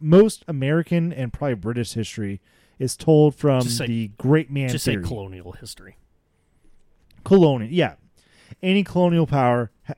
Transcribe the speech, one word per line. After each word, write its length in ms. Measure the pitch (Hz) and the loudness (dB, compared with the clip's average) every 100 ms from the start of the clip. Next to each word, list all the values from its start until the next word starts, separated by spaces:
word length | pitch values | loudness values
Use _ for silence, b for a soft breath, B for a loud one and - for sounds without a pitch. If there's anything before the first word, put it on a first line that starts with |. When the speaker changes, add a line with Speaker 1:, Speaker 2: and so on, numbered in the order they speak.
Speaker 1:
most 440 | 151 180 220 - - | 4 6 6 0 -10
American 640 | 143 135 160 - 170 170 | -6 -2 -2 0 -2 -2
and 200 | 139 120 | -4 -8
probably 220 | - 147 | -6 -6
British 380 | 110 107 120 113 | -4 -4 -6 -6
history 480 | 117 107 - 101 98 b b b - | -6 -8 -8 -8 -10 b b b -8
is 160 | 131 - | -8 -2
told 380 | - 151 151 - | 2 4 4 2
from 260 | 147 131 | 0 0
Speaker 2:
Just 140 | 120 117 | 0 -4
say, 80 | 120 | -4
Speaker 1:
the 220 | 117 107 104 | -4 -6 -4
great 320 | 127 156 131 | 2 2 0
man 180 | 139 131 | -4 -4
Speaker 2:
just 160 | 123 | -4
Speaker 1:
theory. 180 | 131 104 | -4 -4
Speaker 2:
say 40 | 87 | -6
colonial 440 | 113 98 92 87 | -10 -12 -14 -16
history. 440 | - 104 - 95 _ _ _ _ _ _ _ _ _ _ _ _ - | -18 -20 -20 -20 _ _ _ _ _ _ _ _ _ _ _ _ -14
Speaker 1:
Colonial, 460 | - 196 160 127 113 | 2 4 6 2 -2
yeah. 240 | 170 120 - _ _ B B B - | -2 -2 -6 _ _ B B B -8
Any 220 | 185 196 | -2 0
colonial 420 | 190 180 180 170 160 | 0 0 2 2 0
power, 440 | 143 123 123 117 _ | 2 2 0 -2 _
ha-, 80 | - | -18